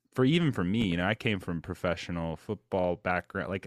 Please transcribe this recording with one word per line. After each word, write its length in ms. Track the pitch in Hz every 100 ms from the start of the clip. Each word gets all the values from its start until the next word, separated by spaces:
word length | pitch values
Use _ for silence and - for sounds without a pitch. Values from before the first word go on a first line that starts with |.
| _
for, 100 | -
even 280 | 131 170 165
for 120 | 113
me, 220 | 87 107 110
you 100 | 85
know, 100 | 90
I 80 |
came 240 | 110 117 101
from 220 | 90 85
professional 760 | - 90 92 82 - 87 82 80
football 600 | - 85 - 98 90 85
background, 540 | 92 90 - 95 -
like, 160 | 95